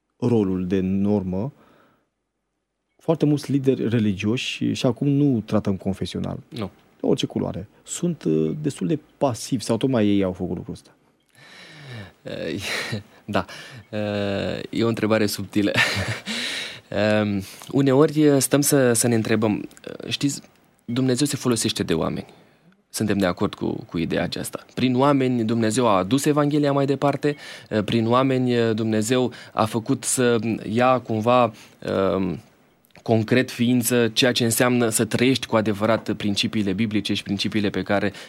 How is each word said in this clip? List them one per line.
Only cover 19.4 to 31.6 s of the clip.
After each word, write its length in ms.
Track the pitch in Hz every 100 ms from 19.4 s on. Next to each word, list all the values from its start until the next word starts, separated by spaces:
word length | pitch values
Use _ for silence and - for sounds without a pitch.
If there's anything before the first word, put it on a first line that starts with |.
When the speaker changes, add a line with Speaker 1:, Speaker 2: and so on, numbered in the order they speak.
| 110 101 - -
Speaker 2:
eh, 260 | - 50 -
știți, 320 | - 143 135 - _ _ _ -
Dumnezeu 420 | 120 131 123 143
se 80 | 123
folosește 480 | 123 113 110 104
de 100 | 92
oameni. 320 | 80 80 71 - - - _ _ _ _
Suntem 280 | - 107 101
de 80 | 92
acord 280 | 87 101
cu, 320 | - 85 - -
cu 80 | 85
ideea 260 | 82 80
aceasta. 420 | 85 - - - -
Prin 260 | - 127 123
oameni 440 | 143 139 127 123
Dumnezeu 440 | 110 117 110 113 120
a 100 | 95
adus 280 | 92 135 156
Evanghelia 460 | 147 147 147 143
mai 140 | 139 135
departe, 500 | 135 143 143 147 143 - - -
eh, 140 | 110
prin 240 | 95 117 113
oameni, 460 | 123 135 127 127
eh, 180 | 120 113
Dumnezeu 580 | 110 113 107 107 127 123 - -
a 120 | - 110
făcut 380 | - - 127
să 340 | - - 123 117 113 107 -
ia 300 | 113 123 127
cumva, 540 | 120 110 110 123 117 -